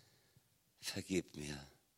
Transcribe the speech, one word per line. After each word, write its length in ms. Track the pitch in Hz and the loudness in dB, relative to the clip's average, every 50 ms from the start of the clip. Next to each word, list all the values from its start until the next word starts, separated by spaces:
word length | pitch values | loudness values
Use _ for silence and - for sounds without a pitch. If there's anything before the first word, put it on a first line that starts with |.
| - - - - - - - - - _ - - _ _ _ - | -20 -20 -20 -20 -20 -20 -20 -20 -20 _ -20 -20 _ _ _ -8
Vergib 560 | - - - 101 - - 95 90 80 - - | -6 -4 -2 -2 0 4 4 4 4 2 -2
mir.“ 300 | - 76 76 73 71 69 69 - - - _ _ | -6 -4 -4 -4 -4 -6 -10 -16 -20 -20 _ _